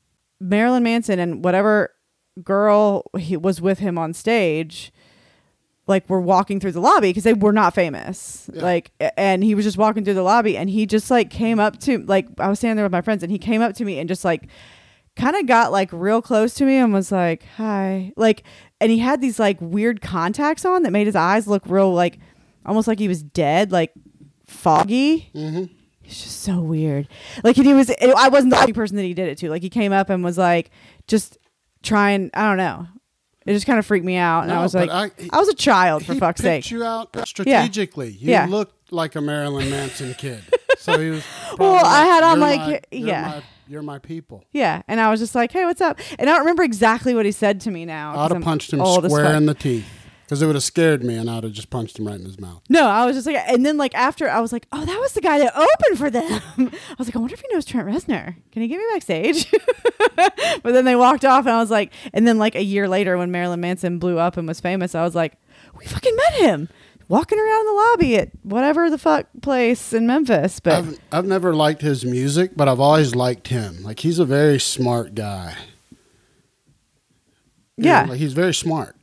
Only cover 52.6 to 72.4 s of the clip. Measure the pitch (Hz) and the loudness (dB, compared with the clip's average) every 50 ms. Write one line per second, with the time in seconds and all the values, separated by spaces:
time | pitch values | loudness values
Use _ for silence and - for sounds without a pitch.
52.6 | _ - 277 339 294 226 196 220 247 247 247 269 226 294 302 254 - - 254 240 | _ 2 4 4 4 4 4 2 0 0 0 -2 -4 -4 -4 -4 -2 0 0 2
53.6 | 254 294 302 294 285 262 - - 247 269 302 - 320 208 135 214 233 226 247 233 | 2 0 0 0 -2 -2 -2 -2 -2 -2 -2 -2 -4 -2 -2 -2 -2 -4 -6 -10
54.6 | - _ - 294 311 302 359 415 508 539 - 427 285 349 302 294 294 240 - 269 | -10 _ -10 -8 -6 -6 -4 -4 -4 -4 -4 -2 0 0 2 2 2 2 2 2
55.6 | 311 494 622 679 - 554 370 220 277 294 220 240 320 330 214 214 - - - - | 2 4 4 4 2 2 0 0 -2 -2 -2 -2 -4 -4 -6 -8 -8 -6 -4 -2
56.6 | 254 240 - 370 - - 320 - 254 226 - 247 226 254 - - - 539 466 277 | -2 -2 -4 -8 -18 -16 -12 -10 -10 -8 -6 -6 -6 -6 -8 -10 -8 -6 -4 -4
57.6 | - - - 247 175 190 208 330 - - 240 160 - - 175 160 _ _ - 220 | -4 -4 -6 -6 -4 -4 -6 -6 -4 -4 -6 -6 -6 -10 -16 -18 _ _ -8 -6
58.6 | 226 226 285 359 427 453 440 359 - - 185 160 180 233 330 330 - - - 427 | -6 -6 -6 -6 -4 -4 -4 -4 -4 -4 -4 -2 0 0 0 0 0 0 0 0
59.6 | - - 480 - - 480 - - 415 - - - 349 403 - - 554 679 659 - | 0 -2 -4 -2 -2 -2 0 2 0 0 2 2 2 2 2 0 -2 -2 -2 -2
60.6 | - 233 247 254 254 254 247 240 247 247 269 269 - 269 254 269 247 262 226 226 | -2 2 2 4 4 4 4 6 6 4 4 4 4 4 4 4 4 2 0 0
61.6 | 233 208 226 214 208 - - - - 240 - - 226 233 226 220 214 220 - - | 0 0 0 0 -2 -2 -6 -14 -16 -6 0 2 4 4 4 4 2 0 0 -2
62.6 | 196 196 196 202 202 190 185 190 202 180 180 180 180 175 180 175 175 180 175 170 | -2 -2 0 0 0 0 0 0 0 0 0 0 -2 -2 -4 -4 -4 -4 -4 -4
63.6 | 175 175 185 175 - 175 175 175 170 180 175 165 170 180 - 180 170 160 170 - | -4 -4 -4 -4 -4 -4 -4 -4 -2 -2 0 0 0 -2 -2 -4 -6 -8 -8 -6
64.6 | - 180 185 196 180 175 - 165 165 175 165 170 165 160 - _ _ _ _ _ | -6 -4 -4 -4 -4 -4 -4 -4 -4 -2 -2 -2 -2 -4 -4 _ _ _ _ _
65.6 | _ _ - - - - - - - 508 440 466 571 679 622 539 381 269 185 143 | _ _ -20 -18 -14 -12 -10 -4 -2 0 0 2 2 2 2 4 4 4 2 0
66.6 | 156 165 _ _ _ _ _ _ _ - 170 240 - - 440 427 427 440 440 440 | -4 -10 _ _ _ _ _ _ _ -2 0 0 0 0 0 0 2 2 2 0
67.6 | 440 427 415 403 427 466 480 370 339 262 233 202 - - - - - 202 196 240 | 0 0 0 2 2 4 4 4 4 2 2 2 0 -2 -8 -14 -10 -6 -2 0
68.6 | 262 285 302 311 339 339 302 269 - 330 302 285 - - _ 240 - 277 269 254 | 0 2 2 2 2 0 0 0 0 2 0 0 0 -6 _ -10 -4 -2 0 2
69.6 | 240 226 247 233 - - - 226 233 233 247 302 311 247 226 160 139 185 - - | 2 2 0 -2 -2 -4 -2 0 0 2 2 2 2 2 2 2 2 0 -4 -2
70.6 | - 175 - 175 175 160 151 - _ _ - 160 185 196 190 190 175 185 160 156 | 0 0 0 0 0 -4 -8 -14 _ _ -4 -4 -2 0 0 0 0 2 2 2
71.6 | 151 151 156 156 147 151 139 127 120 123 123 123 131 139 143 165 | 2 2 0 0 -2 -2 -2 -2 -2 -4 -2 -2 -2 0 0 0